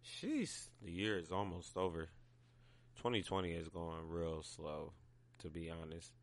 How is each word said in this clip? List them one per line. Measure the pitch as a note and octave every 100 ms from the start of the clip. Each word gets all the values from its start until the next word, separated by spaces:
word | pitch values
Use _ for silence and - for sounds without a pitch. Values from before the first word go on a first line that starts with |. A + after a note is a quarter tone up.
| -
Sheesh, | - A3 D4+ G#3 - - -
the | -
year | F2 G#2+ G2
is | E2
almost | F#2 G2+ F2 - -
over. | F#2 E2 E2 - - - - - - - - -
Twenty | A#2+ A#2
twenty | F2+ F#2+ F2+
is | E2+ E2
going | F2 E2+ D#2+ D#2+
real | E2+ E2 D#2+
slow, | D#2 - D2+ D2+ D#2 - - - - -
to | F2
be | D#2+ E2
honest. | E2 D#2+ D#2+ - -